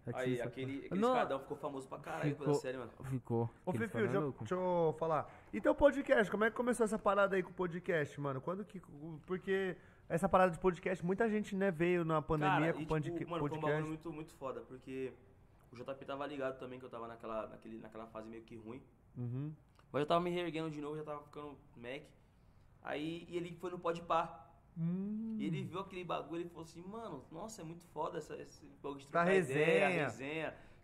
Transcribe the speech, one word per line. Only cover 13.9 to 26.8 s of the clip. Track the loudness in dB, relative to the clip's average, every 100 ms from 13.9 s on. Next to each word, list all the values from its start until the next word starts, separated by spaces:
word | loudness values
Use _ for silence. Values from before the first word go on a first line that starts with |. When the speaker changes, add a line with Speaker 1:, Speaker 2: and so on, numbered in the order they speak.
| -6 -8
Speaker 1:
muito | -10 -12 -10
foda, | -8 -8
porque | -10 -14 -10 -6 -6 -8 -20 -20 -20 -20 -20
o | -12
J | -10 -10
P | -8
tava | -6 -6
ligado | -4 -4 -4
também | -10 -12
que | -12
eu |
tava | -12 -12
naquela, | -10 -6 -4 -6
naquele, | -10 -14 -14
naquela | -12 -14 -12
fase | -12 -12
meio | -14
que | -14 -14
ruim. | -12 -14 -16 _ -18 -8
Speaker 3:
Uhum. | -6 -4 -6 -10 -20 _ -4
Speaker 1:
Mas | -2
eu | 2
tava | 2
me | 2
reerguendo | -2 -2 -4 -4
de | -6
novo, | -6 -8
já |
tava | -8 -10
ficando | -12 -14 -14 -14 -20 -14
Mac. | -10 -10 -12 -20 -20 -20 -20 -20 -20 -12
Aí, | -6 -4 -4 -6 -6
e | -6
ele | -6 -6
foi | -8
no | -4
Podpah. | -2 -2 2 2 2 -6 -18 -20 -14 -2
Speaker 3:
Hum. | 0 0 -2 -4 -4 -4
Speaker 1:
E | -2
ele | -2
viu | -4 -6
aquele | -8 -8
bagulho, | -4 -4 -4 -6
ele | -6
falou | -10
assim, | -14 -12